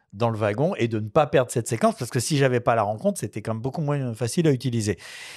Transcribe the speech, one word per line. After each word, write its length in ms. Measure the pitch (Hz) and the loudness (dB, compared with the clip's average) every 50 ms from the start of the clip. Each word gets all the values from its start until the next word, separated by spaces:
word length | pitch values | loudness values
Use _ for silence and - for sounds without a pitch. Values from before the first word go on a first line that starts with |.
| _ _ - | _ _ -4
dans 180 | 101 117 117 | -2 0 0
le 60 | 113 104 | 0 0
wagon, 360 | 110 104 104 113 143 180 196 - | 0 0 2 0 0 -2 0 0
et 100 | 117 117 | 0 0
de 120 | 113 107 | 0 -2
ne 100 | 107 107 | -4 0
pas 180 | - 160 147 143 | 2 2 2 4
perdre 240 | - 143 123 120 | 4 2 2 2
cette 160 | - 123 110 - | 0 -4 -2 -2
séquence, 260 | 120 110 - 226 - | -2 0 0 0 0
parce 160 | - 123 - | -2 -6 -4
que 100 | - 131 | -2 -2
si 180 | 113 - 160 135 | 0 0 2 2
j'avais 200 | 139 131 123 120 | 4 4 2 2
pas 140 | 110 131 117 | 2 4 4
la 80 | 113 | 4
rencontre, 380 | 101 101 110 107 - 202 196 - | 2 0 -2 -2 -2 -2 -2 -2
c'était 240 | - 104 - 113 104 | -6 -8 -8 -8 -6
quand 100 | 117 110 | -4 -6
même 80 | 113 | -4
beaucoup 200 | 113 135 - 170 151 | -4 -6 -4 -4 -2
moins 320 | 147 147 143 131 123 110 | -2 -2 -2 -2 -4 -4
facile 320 | - 127 113 - 180 165 160 | -4 -4 -2 0 2 4 4
à 40 | |
utiliser. 460 | 139 120 127 131 117 117 104 104 98 - - - - - - - - | 2 2 0 0 0 0 0 0 -2 -2 -6 -12 -16 -16 -16 -16 -18